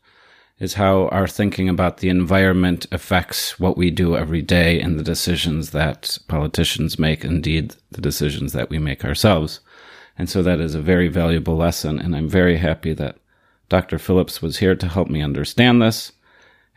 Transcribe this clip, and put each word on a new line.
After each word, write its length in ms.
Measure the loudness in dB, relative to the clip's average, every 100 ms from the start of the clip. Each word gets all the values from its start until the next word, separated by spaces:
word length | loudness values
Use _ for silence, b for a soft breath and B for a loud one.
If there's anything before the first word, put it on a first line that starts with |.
| b b b b b _
is 160 | -8 0
how 320 | 4 4 2
our 200 | 0 -2
thinking 400 | 0 -2 0 0
about 300 | 2 0 0
the 120 | 0
environment 760 | 2 2 4 4 4 2 0 -4
affects 680 | -10 -2 -2 -2 -6 -8 -2
what 180 | -2 2
we 120 | 0
do 260 | 2 0 0
every 280 | -2 -4
day 360 | 0 2 4 2
and 200 | 0 -2
the 40 |
decisions 680 | -2 -4 -2 -2 -2 -2 -4
that 480 | -2 -2 -4 -8 -10 -6
politicians 720 | -4 -2 -2 -2 -2 -4 -2
make, 260 | -2 -2 -2
indeed 500 | -2 -2 -2 -4 -10 _
the 100 | -8
decisions 520 | -6 -2 -4 -4 -6
that 160 | -6 -6
we 80 | -4
make 260 | -4 -4
ourselves. 560 | -4 2 4 4 0 -8 B B B B B -8
And 120 | -4
so 140 | 0
that 160 | 2 0
is 160 | -2 -2
a 60 |
very 260 | 2 2 2
valuable 500 | 2 0 0 0 0
lesson, 400 | 0 0 -4 -4
and 180 | -2 -2
I'm 140 | 0
very 280 | 4 4 4
happy 360 | 0 -2 -4
that 240 | -4 -6 -8 _ _ _ _ _
Doctor 280 | 0 0 -6
Phillips 440 | 0 2 2 -4
was 160 | -6 0
here 180 | 2 2
to 120 | 0
help 220 | -2 -2
me 120 | -2
understand 600 | -2 -2 -4 2 4 6
this, 300 | 4 0 -8 -18 b b b b b